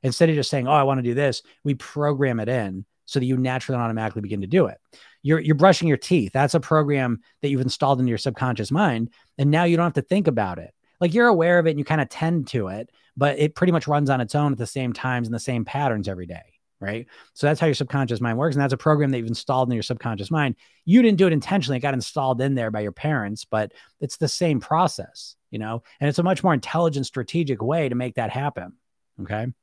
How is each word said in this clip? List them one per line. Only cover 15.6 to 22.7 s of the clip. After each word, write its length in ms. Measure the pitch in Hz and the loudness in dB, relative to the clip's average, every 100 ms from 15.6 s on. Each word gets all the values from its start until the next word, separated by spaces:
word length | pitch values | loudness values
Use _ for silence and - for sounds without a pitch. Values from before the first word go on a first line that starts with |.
| 107 | -4
patterns 420 | 139 143 110 98 | -2 -2 -2 -4
every 180 | 92 87 | -8 -10
day, 340 | 85 - _ _ _ | -14 -16 _ _ _
right? 280 | 98 110 120 - - | -8 -8 -10 -20 -20
So 140 | - 147 | -2 0
that's 120 | 151 | 2
how 80 | 165 | 2
your 60 | |
subconscious 480 | 135 135 143 131 113 | 0 -2 -2 -2 -2
mind 160 | 120 117 | -2 0
works. 180 | 156 143 | 0 0
And 60 | |
that's 120 | 139 | 0
a 40 | 131 | 0
program 340 | - 151 143 | 2 2 2
that 60 | 127 | -2
you've 100 | 113 | -4
installed 420 | 117 - 131 127 | -6 -2 0 2
in 40 | |
your 100 | 120 | 0
subconscious 460 | 104 117 120 107 98 | -2 -4 -4 -6 -4
mind. 260 | 165 143 117 _ _ - | -2 -2 -4 _ _ 4
You 160 | 214 | 6
didn't 160 | 233 190 | 6 6
do 100 | 185 | 4
it 60 | |
intentionally. 440 | 156 - 196 131 131 | 4 0 -2 0 -2
It 40 | |
got 120 | 139 | -2
installed 480 | 131 117 - 135 123 | -4 -4 -4 -2 0
in 120 | 135 | 0
there 180 | 131 113 | 0 -2